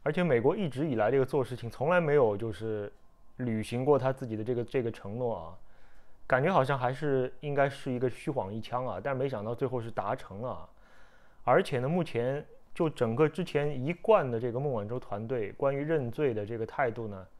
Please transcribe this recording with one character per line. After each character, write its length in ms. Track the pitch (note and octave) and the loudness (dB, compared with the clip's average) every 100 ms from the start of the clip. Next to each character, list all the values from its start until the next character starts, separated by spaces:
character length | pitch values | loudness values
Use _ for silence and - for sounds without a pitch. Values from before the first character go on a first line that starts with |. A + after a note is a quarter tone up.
而 100 | D3 | 0
且 100 | D#3 | 2
美 200 | E3+ A#2+ | 4 6
国 160 | B2 G3+ | 4 2
一 100 | F3+ | -2
直 180 | A#2+ D#3+ | 0 0
以 100 | A2+ | 4
来 140 | G#2+ | 4
这 60 | C3+ | 4
个 80 | B2+ | 4
做 160 | D3+ | 2
事 140 | A#2 B2 | 0 -4
情 140 | A#2 | -8
从 200 | - C#3+ | -2 2
来 120 | F3+ | 4
没 140 | D#3+ D3 | 6 6
有 200 | A2+ G2+ | 6 4
就 160 | A2+ | -4
是 400 | G2 A2 G#2+ G2+ - - - - - | -4 -4 -4 -6 -12 -20 -20 -20 -6
履 260 | B2 A2 | -2 -2
行 220 | G#2+ A#2+ C3 | -2 0 4
过 120 | C#3 | 4
他 140 | C3 | 4
自 160 | C3+ B2 | -2 -4
己 80 | G#2+ | -4
的 80 | |
这 100 | A2 | -2
个， 100 | A#2+ A#2 | -2 0
这 180 | C3+ | -2
个 80 | A2+ | -2
承 260 | - G2 A2+ | -6 -8 -4
诺 200 | B2 G2+ | -2 -2
啊， 200 | E2 F2 - - - - - - - | -8 -12 -14 -14 -14 -14 -14 -14 2
感 160 | B2+ | 4
觉 80 | D3+ | 4
好 120 | F3+ | 4
像 140 | C3 C#3 | 4 2
还 160 | B2 | 0
是 400 | C3 D3+ C3+ B2+ - | 0 0 2 0 -4
应 120 | D3 | -2
该 160 | C#3+ C#3 | 2 2
是 220 | C#3 C#3 | 0 -4
一 60 | B2 | 0
个 120 | B2+ | 0
虚 200 | - - | -2 -4
晃 240 | C3 F#2+ | -2 -2
一 80 | A2 | -6
枪 240 | - B2 B2+ | -4 -4 -4
啊， 140 | F#2+ | -6
但 120 | A#2+ C3 | -4 -2
没 120 | C#3 | -2
想 160 | A#2+ | -2
到 120 | G#2+ A#2+ | -4 -2
最 120 | C3 | -2
后 140 | B2 | -2
是 80 | A2+ | -4
达 260 | G#2+ G2 B2+ | -4 -4 -4
成 260 | - F#2+ | -6 -8
了 80 | B2 | -8
啊。 200 | F2+ - - - - - - - - | -8 -12 -18 -20 -20 -20 -20 -20 -6
而 180 | - C#3+ | 4 4
且 180 | G3 C3+ | 4 -2
呢， 100 | C3 | 0
目 140 | F3+ | 0
前 400 | D#3+ A#2 B2 C#3+ - - - | 0 0 -2 -4 -8 -18 -14
就 160 | - E3 | 0 0
整 260 | - A#2 A2+ | 2 0 4
个 120 | - | 2
之 160 | - | 2
前 360 | F3 D3 D3 C#3 C3 | -2 0 0 -2 -4
一 80 | |
贯 360 | F3 - G#3+ C3+ | -2 6 6 6
的 100 | A2+ | -2
这 120 | A#2+ | -2
个 80 | A#2 | -2
孟 120 | D3 | -2
晚 140 | A#2 G#2 | -2 -4
舟 100 | A#2+ | -6
团 300 | - G#2 A2+ | -6 -8 -4
队 240 | B2+ G2+ | -2 -4
关 240 | - C#3 C#3 | 0 0 0
于 60 | |
认 280 | D3+ D#3+ A#2+ | 0 0 0
罪 240 | A2+ D3 | 0 0
的 120 | G#2+ G#2 | 0 -4
这 120 | A#2 | -6
个 80 | A2+ | -4
态 240 | - C3 | 0 0
度 180 | A2 A2 | -2 -8
呢 200 | G2 F2+ | -8 -14